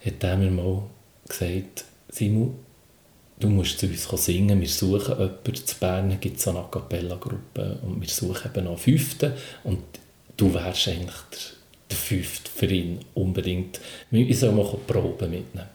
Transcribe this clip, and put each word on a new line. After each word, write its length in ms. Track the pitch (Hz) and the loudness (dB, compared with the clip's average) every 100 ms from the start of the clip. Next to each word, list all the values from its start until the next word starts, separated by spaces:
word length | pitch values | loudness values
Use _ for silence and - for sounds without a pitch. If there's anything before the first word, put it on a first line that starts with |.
hat 180 | 104 71 | -4 -2
er 140 | 92 95 | 0 4
mir 140 | 95 | 4
mal 320 | 92 92 95 104 - _ _ - | 2 0 -2 -4 -14 _ _ -12
gesagt: 600 | - 90 92 95 - - - _ | -4 -2 -2 -6 -12 -18 -20 _
„Simon, 440 | - 104 107 120 - - _ _ _ _ _ _ - | -2 2 4 2 -2 -16 _ _ _ _ _ _ -2
du 80 | 104 | 4
musst 300 | 101 85 - | 4 4 0
zu 80 | 95 | -2
uns 200 | 85 - | -2 -4
kommen 120 | 92 | -2
singen, 400 | - 90 101 101 | 2 4 6 6
wir 80 | 80 | 4
suchen 480 | - 98 101 - - | 2 4 2 2 0
jemanden, 360 | 95 - - | 0 0 -6
zu 220 | - - - | -4 -6 -2
Bern 380 | 92 92 95 98 | 0 2 2 0
gibt 160 | 95 - | -2 -2
es 60 | |
so 80 | - | -2
eine 80 | 90 | -2
A-cappella-Gruppe 1200 | 87 - - 87 87 90 - - - - 98 98 | -4 -8 -4 -4 -4 -6 -6 -8 -8 -6 -4 -4
und 200 | 95 - | -6 -6
wir 60 | - | -4
suchen 420 | - 90 92 - | -2 -2 -2 -4
eben 120 | - | -4
noch 80 | 90 | -4
einen 80 | 85 | 0
Fünften 520 | - 151 - - 139 - - - | 4 4 4 -2 -2 -2 -10 -10
und 140 | - 95 - - - _ _ - | -4 -4 -4 -18 -20 _ _ 2
du 160 | 98 | 4
wärst 360 | 87 90 90 - | 4 -2 0 0
eigentlich 260 | 85 90 - - | -2 -6 -10 -16
der, 80 | - - - _ - _ | -14 -14 -16 _ -20 _
der 60 | - | -6
Fünfte 540 | - 95 - - - | -2 -2 -2 -8 -10
für 160 | - - | -2 2
ihn 320 | 95 85 85 - | 2 0 -6 -6
unbedingt. 640 | - 92 92 90 90 92 - - - - | -2 0 0 0 -2 -4 -8 -14 -18 0
Ich 280 | 113 127 123 | 4 4 6
soll 140 | 123 | 6
mal 120 | 110 98 - - | 4 2 -2 -2
Proben 440 | - 85 - 90 | 0 0 -2 -4
mitnehmen.“ 360 | 87 - 98 - | -4 -6 -12 -14